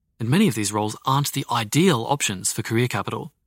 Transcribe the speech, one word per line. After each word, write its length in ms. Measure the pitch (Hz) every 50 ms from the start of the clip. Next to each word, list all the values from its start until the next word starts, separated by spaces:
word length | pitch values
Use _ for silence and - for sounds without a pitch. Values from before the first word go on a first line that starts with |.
| _ _ _ -
and 100 | 113 113
many 200 | 139 196 220 165
of 80 | 110
these 160 | 110 104 98
roles 240 | 110 107 107 107 - - -
aren't 260 | 131 135 143 143 -
the 140 | - 139 135 -
ideal 580 | 120 120 113 104 - 143 180 190 147 113 113 -
options 440 | 139 143 - - 101 90 - -
for 100 | - -
career 260 | 110 - 113 113 127 123
capital, 440 | - 104 95 - 110 117 139 160 _ _ _